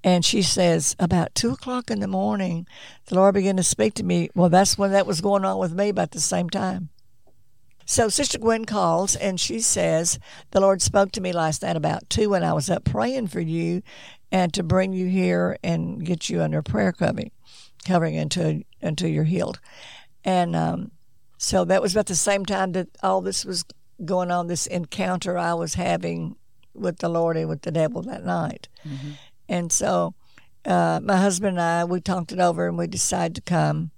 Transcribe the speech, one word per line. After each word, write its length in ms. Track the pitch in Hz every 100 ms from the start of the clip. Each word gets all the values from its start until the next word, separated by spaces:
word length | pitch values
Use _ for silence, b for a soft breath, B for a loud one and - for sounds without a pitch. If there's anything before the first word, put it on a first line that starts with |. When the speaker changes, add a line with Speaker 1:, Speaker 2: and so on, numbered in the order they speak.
Speaker 1:
And 200 | 185 180
she 180 | - -
says, 520 | 180 - 180 165 147 -
"About 340 | 170 180 -
two 160 | - 233
o'clock 400 | 262 254 247 -
in 80 | 214
the 80 | 196
morning, 640 | 190 202 208 185 170 175 B B B -
the 100 | 185
Lord 180 | 196
began 220 | 196 196 190
to 80 |
speak 300 | 175 - 214
to 100 | 208
me." 260 | 185 175 170 180
Well, 120 | 180
that's 300 | 180 196 -
when 140 | 196
that 140 | 196 196
was 140 | 165
going 240 | 202 202
on 140 | 190 190
with 140 | 185
me 160 | 170 208
about 240 | 190 170
the 80 | -
same 280 | - 180 175
time. 420 | 190 185 185 165 - - - - - - - - - -
So 200 | - 220
Sister 300 | 196 180 -
Gwen 260 | 220 226
calls 500 | 220 208 175 165 190 190
and 220 | 196 180
she 200 | - 226
says, 580 | 226 196 165 160 170 - B B B
"The 100 | 190
Lord 220 | 196 196
spoke 300 | - 208 196
to 80 | -
me 120 | 185
last 300 | 170 160 156
night 140 | - 160
about 320 | 151 170 -
two 200 | 233 214
when 120 | 190
I 100 | 165
was 160 | 156 139
up 160 | 165
praying 440 | - 208 233 262 202
for 120 | 175
you 420 | 160 165 170 175 B B B B -
and 200 | 185 175
to 80 | -
bring 280 | 170 185 190
you 140 | 185 185
here 500 | 185 180 175 180 -
and 420 | 180 165 170 -
get 240 | 165 165 -
you 140 | 175
under 200 | 156 78
prayer 300 | 151 - 95
covering, 380 | - 165 - - - B B B -
covering 320 | - 180 160 156
until, 440 | 156 180 160 156 - -
until 260 | - 147 170
you're 140 | 151
healed." 360 | 156 185 - - B B B B B -
And, 320 | 190 185 175 165
um, 340 | 160 170 196 - - - - -
so 260 | - 190 175
that 160 | 190
was 100 | 202
about 120 | 202 202
the 80 |
same 300 | 175 - 196 196
time 260 | 196 190
that 160 | 180 175 -
all 180 | 190 190
this 240 | 185 190
was 200 | 196 180 - - - -
going 260 | 160 180 180
on, 160 | 175 170
this 200 | 175 -
encounter 720 | 180 165 - 185 180 - 175
I 160 | 170
was 200 | 170 170
having 640 | 180 180 175 175 170 165 - - - -
with 240 | - 185 170
the 100 | 170
Lord 280 | 170 170 165
and 120 | 160
with 140 | 156
the 80 | 175
devil 320 | 160 156 -
that 220 | 190 -
night. 440 | 175 175 151 - - B 151
Speaker 2:
Mm-hmm. 240 | 135 147 147 B - -
Speaker 1:
And 240 | 180 170
so, 420 | - 190 180 170 - b b b -
uh, 360 | - 180 170 165
my 140 | - 185
husband 340 | 202 180 202 180
and 20 |
I, 240 | 170 170
we 160 | 170 180
talked 320 | 196 185 165
it 80 | 180
over 260 | 175 170 175
and 100 | 170
we 100 | 170
decided 480 | 185 - 180 170 170
to 60 |
come 480 | - 170 151 156 160